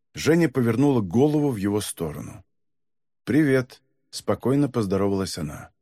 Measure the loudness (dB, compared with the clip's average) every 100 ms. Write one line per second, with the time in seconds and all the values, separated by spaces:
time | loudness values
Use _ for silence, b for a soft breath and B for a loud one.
0 | _ -4 2 2 2 2 0 2 2 2
1 | 0 2 2 2 0 -2 -2 -2 -4 -8
2 | -8 -8 -14 -16 -20 _ _ _ _ _
3 | _ _ -2 2 4 2 0 -10 _ _
4 | _ -10 -4 -2 0 0 0 0 -2 0
5 | 0 0 -4 -6 -8 -10 -16 _